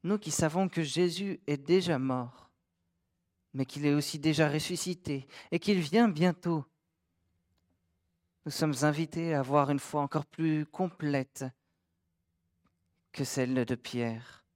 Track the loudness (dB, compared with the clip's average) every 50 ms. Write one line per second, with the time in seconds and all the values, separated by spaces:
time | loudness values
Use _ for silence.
0 | 0 0 -2 -2 -2 -4 0 0 0 2 2 2 0 0 0 -2 -2 -2 0 2
1 | 2 2 0 -2 -6 -6 -6 -6 _ -4 -4 -4 2 2 2 4 4 2 0 0
2 | 0 0 -2 -2 -4 -8 -12 -20 -20 _ _ _ _ _ _ _ _ _ _ _
3 | _ _ _ _ _ _ _ _ _ _ -4 -4 -4 -4 -4 0 2 2 2 2
4 | 0 -2 -6 0 0 2 4 4 4 2 2 -2 -2 -4 -6 -4 -4 -6 -6 -6
5 | _ -6 -6 -6 -8 _ -20 -20 -8 -4 -4 -2 0 2 2 2 2 2 4 4
6 | 4 4 4 4 2 2 2 0 -2 -2 -2 -2 -4 _ _ _ _ _ _ _
7 | _ _ _ _ _ _ _ _ _ _ _ _ _ _ _ _ _ _ _ _
8 | _ _ _ _ _ _ _ _ _ -10 -2 0 0 0 2 2 2 2 2 2
9 | -4 -4 -4 -4 -2 0 0 0 0 4 4 4 4 4 0 -2 -4 -4 -4 -4
10 | -2 0 -2 -4 -4 _ -6 -2 0 0 0 0 -2 -6 -4 -4 -4 -4 -4 -4
11 | -2 0 0 0 -2 _ _ -10 -10 -10 -12 _ _ _ _ _ _ _ _ _
12 | _ _ _ _ _ _ _ _ _ _ _ _ _ _ _ _ _ _ _ _
13 | _ _ -6 -6 -6 -2 0 -2 0 2 2 0 0 0 -4 -6 -6 -6 -4 -2
14 | -2 -2 -4 -6 -12 -16 -20 -20 _ _ _